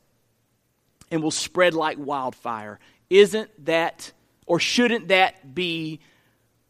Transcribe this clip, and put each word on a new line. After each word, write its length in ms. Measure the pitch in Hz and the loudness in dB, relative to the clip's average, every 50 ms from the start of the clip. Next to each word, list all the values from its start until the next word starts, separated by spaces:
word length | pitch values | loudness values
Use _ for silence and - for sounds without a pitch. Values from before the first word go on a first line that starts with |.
| _ _ _ _ _ _ _ _ _ _ _ _ _ _ _ _ _ _ _ _ - _ | _ _ _ _ _ _ _ _ _ _ _ _ _ _ _ _ _ _ _ _ -12 _
and 100 | 170 160 | -6 -4
will 120 | 156 156 | -4 -4
spread 420 | 147 - - - - 180 180 175 160 | -4 -4 -8 -6 0 2 2 2 2
like 240 | 160 156 156 139 139 | 0 -2 -4 -4 -6
wildfire. 800 | 143 131 143 139 127 123 117 - - 120 117 110 107 104 104 - _ _ _ _ _ _ | -8 -6 -6 -6 -6 -8 -10 -8 -10 -10 -8 -8 -10 -14 -16 -18 _ _ _ _ _ _
Isn't 420 | 180 196 208 180 196 220 214 - _ - 139 | 6 6 6 6 4 -4 -8 -8 _ -10 -4
that, 480 | 165 160 165 165 165 - - - - - _ _ _ _ _ _ | -2 0 0 -2 -2 -6 -10 -18 -20 -20 _ _ _ _ _ _
or 140 | - 175 160 | -2 0 0
shouldn't 480 | - - - 247 247 233 233 226 - 170 | 0 0 2 2 2 2 2 -2 0 2
that 440 | 190 185 185 - - - - 139 | 4 4 4 2 0 -8 -18 -12
be 460 | 131 175 185 175 165 165 160 156 156 147 _ _ _ _ _ _ _ _ _ _ _ _ _ _ | -8 -6 -6 -4 -4 -6 -8 -8 -10 -14 _ _ _ _ _ _ _ _ _ _ _ _ _ _